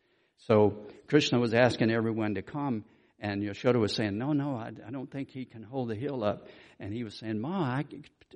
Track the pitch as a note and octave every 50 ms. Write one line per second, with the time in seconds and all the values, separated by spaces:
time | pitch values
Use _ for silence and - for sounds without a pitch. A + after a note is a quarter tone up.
0 | _ _ _ _ _ _ _ _ - - A2+ G#2+ G#2 G2+ G#2 - - - - -
1 | - - D3 D3+ D3 - B2+ A#2+ A#2+ A2+ A2 A#2 B2+ A#2+ - - B2+ A2+ A2+ A2+
2 | A2+ A2+ A2 A2+ A2 G#2+ G2+ G2 - - - D3 C#3+ C#3 A#2+ G#2+ - - _ _
3 | _ _ _ - G#2 G#2 G2+ G2+ G#2 G#2 G2+ - - B2+ B2 A#2+ G#2+ G2 - -
4 | A2 G2+ G2 G#2+ B2+ D3+ D3+ C#3 C#3 D3 C3 A2 A2+ A#2+ - - - G#2+ B2+ C3+
5 | B2+ D3+ - C#3 C3+ - - C3 B2+ - - A2+ A2 G#2 C3+ C3+ B2 A#2 G#2+ G2+
6 | C#3 C#3+ C#3 B2 G#2 G2+ - - - - - - - - - - - G2 G#2+ A#2+
7 | A#2 G#2 - - A2+ A2 A2 G#2+ A2+ D#3 F#3+ G3 D#3 B2 B2+ C#3 D3 C#3+ - D3
8 | D#3 - _ - - _ -